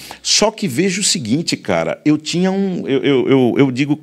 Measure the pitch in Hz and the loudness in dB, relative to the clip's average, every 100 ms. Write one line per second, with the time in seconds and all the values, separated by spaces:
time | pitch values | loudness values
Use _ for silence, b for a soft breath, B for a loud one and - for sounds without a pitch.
0 | B B - - 214 214 190 120 190 180 | B B -2 0 0 0 -4 0 0 0
1 | 196 185 107 143 170 - - 85 80 - | -2 -2 -2 -2 -2 -4 -2 -2 -2 -2
2 | 147 151 151 170 185 196 196 165 87 135 | 0 0 -2 -2 0 0 -2 -4 -2 0
3 | 143 135 - 135 123 - 135 123 143 147 | 2 2 4 4 4 4 2 2 -2 -4